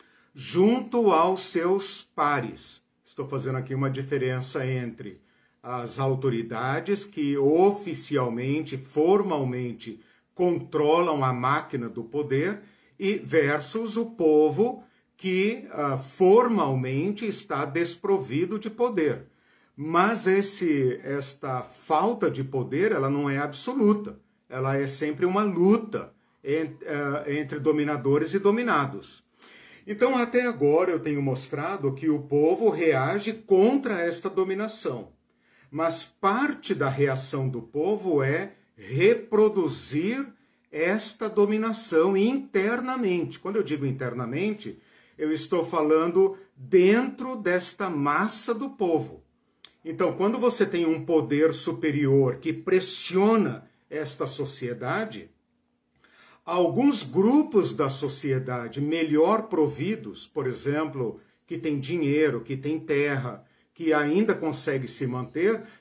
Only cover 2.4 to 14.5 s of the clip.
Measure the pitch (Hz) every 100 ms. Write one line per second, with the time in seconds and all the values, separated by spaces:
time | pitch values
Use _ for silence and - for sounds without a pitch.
2.4 | 110 - - - _ _ _ - 135 135
3.4 | 131 131 131 135 139 135 135 139 127 127
4.4 | 131 151 131 131 120 113 101 90 _ _
5.4 | _ _ 120 123 120 127 135 131 135 117
6.4 | 113 113 127 151 170 202 - - 143 139
7.4 | 139 160 196 202 180 139 - 143 123 117
8.4 | 131 147 143 135 - 151 160 202 202 151
9.4 | 131 123 123 110 117 - _ _ _ -
10.4 | 180 160 135 156 151 165 175 151 131 123
11.4 | 127 147 151 135 117 113 110 143 139 135
12.4 | 170 208 - _ _ - 190 208 131 160
13.4 | 143 147 139 220 226 214 226 - 160 151
14.4 | 151